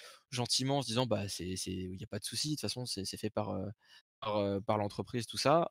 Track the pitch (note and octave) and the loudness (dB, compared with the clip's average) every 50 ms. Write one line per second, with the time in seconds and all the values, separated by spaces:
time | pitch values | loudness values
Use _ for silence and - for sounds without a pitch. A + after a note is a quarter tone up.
0 | - - - - _ _ - B2 A#2+ - - - B2+ C3+ C#3 C#3+ B2+ A#2+ A2 A#2+ | -18 -18 -20 -20 _ _ -4 -2 0 0 0 2 2 2 2 2 2 2 2 2
1 | C3 A#2 A2 G2+ G#2 G2 - - E2 F2+ F#2 F2+ - F#2 F#2 F#2+ F#2 F#2 F#2 F#2 | 2 4 2 2 0 -2 -4 -4 -4 -4 -4 -4 -4 -4 -4 -4 -4 -6 -6 -8
2 | - - - - - - - A2 - D3+ D3+ - - G#2 - B2 B2 A#2+ - G2+ | -8 -8 -8 -8 -6 -6 -4 -2 -2 -2 -2 -2 -2 -4 -4 -4 -6 -4 -4 -4
3 | F#2+ - - - - G#2+ - G#2+ G#2+ G#2 G2 F#2+ F#2+ G2+ - - _ - - - | -4 -4 -4 -4 -4 -2 0 0 0 0 -2 -2 -2 -4 -6 -10 _ -20 -20 -20
4 | - _ _ _ - A2 G#2 G#2+ G2+ G2+ G2+ G2+ - - G#2+ G#2+ G#2 G#2 - - | -20 _ _ _ -4 0 2 2 2 4 2 2 2 2 2 4 2 0 -2 -4
5 | - - - A#2+ A2+ - - G#2 - C3 D3+ E3+ E3+ - | -6 -4 -4 -4 -4 -4 -4 2 4 6 6 6 6 2